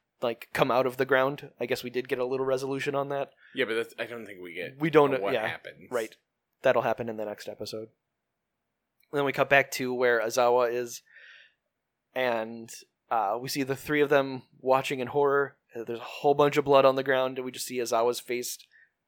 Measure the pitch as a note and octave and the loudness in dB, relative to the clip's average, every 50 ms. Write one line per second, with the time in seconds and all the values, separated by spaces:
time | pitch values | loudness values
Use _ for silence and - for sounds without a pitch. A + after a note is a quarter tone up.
0 | _ _ _ _ B2+ A#2 A#2 - - - - - D3+ C3 A2+ B2+ C3 B2+ B2 C3 | _ _ _ _ -6 -6 -4 -6 -10 -8 0 0 0 2 2 2 0 0 -2 -2
1 | C3 C3 C#3 C3 C3 C#3 D3 - C#3+ C3+ _ _ A#2+ A#2+ B2+ - - B2 B2 B2 | 0 2 2 2 2 0 -2 -6 -12 -18 _ _ -6 -4 -4 -6 -6 -6 -6 -6
2 | B2+ B2+ C#3 B2 B2 B2+ C3+ C3 C3+ C3 C3 C3 C#3 C3+ C#3 C3+ C3 D3 C3+ C#3 | -4 -4 -4 -4 -4 -4 -4 -4 -2 -2 -2 -2 -2 -6 -6 -6 -4 -4 -4 -4
3 | C#3 C#3 C#3 C#3 C3+ - _ _ _ _ - C3 B2 G#2 A2+ A2+ A2+ A2+ - - | -4 -4 -6 -6 -8 -8 _ _ _ _ -6 -4 -4 -2 -2 -4 -4 -6 -8 -10
4 | A#2 A2 A#2+ A#2 G#2+ G2 G2+ F2+ F2+ F2 E2 F2+ E2+ D2 C3+ C#3 D3+ D#3+ D3 D3+ | -10 -10 -10 -12 -14 -14 -16 -14 -14 -12 -10 -10 -10 -10 -6 -4 -4 4 6 6
5 | C#3+ C#3 C3+ B2+ G2 G2 B2+ A2 G#2+ F2 E2 - - - - - F2+ - B2 A#2 | 6 6 4 0 0 0 0 0 -2 -2 -6 -8 -12 -18 -20 -20 -12 -6 -4 -4
6 | A2+ A2 - _ _ _ _ _ _ _ _ _ - C3 B2 A#2 B2+ A#2 A2 - | -4 -4 -10 _ _ _ _ _ _ _ _ _ 0 2 2 4 2 0 -2 -2
7 | A#2 A#2 A2 G#2+ G#2+ G#2 G#2 - - G#2+ G#2 - G#2+ - A2 A2 A2 A2+ _ _ | -4 -8 -8 -8 -8 -8 -10 -10 -12 -14 -12 -10 -10 -10 -10 -10 -12 -14 _ _
8 | _ _ _ _ _ _ _ _ _ _ _ _ _ _ _ _ _ _ _ _ | _ _ _ _ _ _ _ _ _ _ _ _ _ _ _ _ _ _ _ _
9 | _ _ D3+ C#3+ C#3+ C3+ C3 D3 C3+ - C#3 C#3 C3 - - - C3 B2 B2+ B2 | _ _ -4 -2 -2 0 0 0 2 4 4 4 4 2 -2 -6 -4 -4 -2 2
10 | B2+ B2 A#2+ A2+ G#2+ A#2 A#2+ B2+ B2 A#2+ B2 B2 B2 A#2 A#2+ B2 B2 A#2+ A#2+ - | 2 2 4 2 0 0 0 2 4 4 4 4 2 2 0 -2 -4 -6 -10 -16
11 | - _ _ - - - - - - _ _ _ _ _ _ _ _ _ _ _ | -18 _ _ -20 -20 -20 -20 -20 -20 _ _ _ _ _ _ _ _ _ _ _
12 | _ _ _ C3 B2+ B2 A#2 A2+ A2 A2+ A#2 A#2 A2+ A2+ - - - _ _ _ | _ _ _ -2 -2 0 0 -2 -4 -6 -10 -14 -14 -16 -18 -20 -20 _ _ _
13 | _ _ A#2+ A2+ G#2 G2 A2 A#2+ B2+ C3+ - D3 C3+ C3+ C#3 - - - D3+ D3 | _ _ -2 0 0 0 -2 -4 -4 -6 -4 -4 -2 -2 -4 -6 -4 -2 2 2
14 | C#3+ C#3 D3 C#3 C3+ C3+ C3 B2+ - _ _ _ B2+ B2+ C3 C3+ C3+ - D3 B2+ | 4 4 4 4 4 2 -4 -10 -12 _ _ _ 0 2 2 2 2 -2 -4 -4
15 | B2 - - C#3+ C#3+ C#3 C#3 C#3+ C#3 C3+ - _ _ _ - A#2 A2+ A#2+ A#2 A2+ | -6 -2 0 2 2 2 2 2 0 -2 -6 _ _ _ -12 -12 -10 -8 -10 -10
16 | - - - - - C#3+ C#3+ C#3+ D3 D3 D3 D3+ C3+ C#3 C#3 C3+ C3+ C3+ C3+ C3+ | -12 -14 -10 -2 2 2 6 6 6 6 4 2 4 6 6 8 8 6 4 2
17 | C3+ C3+ C3 C3 C3 C3 C3 C3 B2+ B2+ B2 - - - B2 B2 A#2+ A2+ A#2 A2+ | 0 0 0 0 0 -2 -4 -6 -8 -8 -8 -10 -10 -6 -4 -4 -2 0 0 2
18 | A#2 B2 A#2+ - - - A#2+ A#2+ A#2+ - - - - _ _ _ _ _ _ _ | 2 2 0 -2 -4 -6 -6 -6 -6 -8 -10 -12 -16 _ _ _ _ _ _ _
19 | _ | _